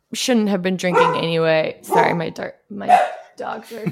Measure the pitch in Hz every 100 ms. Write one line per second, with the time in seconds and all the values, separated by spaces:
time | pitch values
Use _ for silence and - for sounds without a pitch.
0 | - - - 233 214 196 180 180 180 285
1 | - - 165 165 160 160 156 - - -
2 | 160 170 160 - - - _ 202 196 -
3 | - - - - - 226 - 226 220